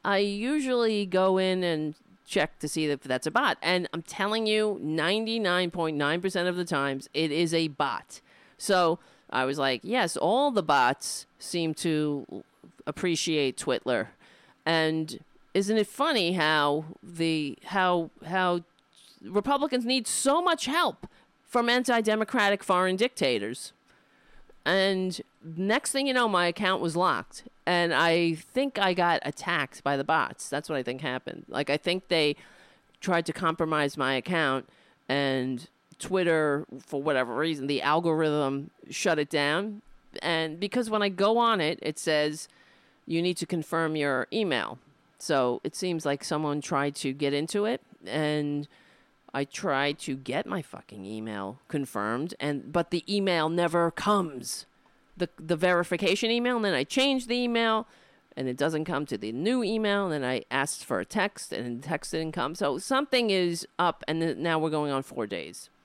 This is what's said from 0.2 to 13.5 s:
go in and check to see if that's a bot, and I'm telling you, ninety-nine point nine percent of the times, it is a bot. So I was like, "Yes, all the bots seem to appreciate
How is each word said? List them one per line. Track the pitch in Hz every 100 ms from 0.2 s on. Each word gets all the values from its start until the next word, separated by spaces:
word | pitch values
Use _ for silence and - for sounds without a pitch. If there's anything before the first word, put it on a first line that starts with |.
| 202 202 240 302 262 247 226 214 196
go | 185 190 190
in | 185 185
and | 180 156 156 147 _ - -
check | 196 156 -
to | 147
see | 165 156
if | 139
that's | 135 127 160
a |
bot, | 226 269 -
and | 165 180 175
I'm | 165
telling | - - 202 220 220
you, | 214 214 202
ninety-nine | 151 160 160 208 220 226 202 180 175
point | 175 160 147
nine | 143 170
percent | 190 180 175
of | 180
the |
times, | 175 151 139 135 -
it | 147 160
is | 151 170
a | 165 160
bot. | 139 139 110 - - _ - - _
So | - 185 170 175 - _ -
I | 127
was | 131 143
like, | 135 123
"Yes, | - 247 175 -
all | 170 240 285
the | 220
bots | 160 143 123 135 - - - _
seem | - 175 165
to | 151 175 151 151 143 - 95 - _ - _
appreciate | - - 185 160 - 156 135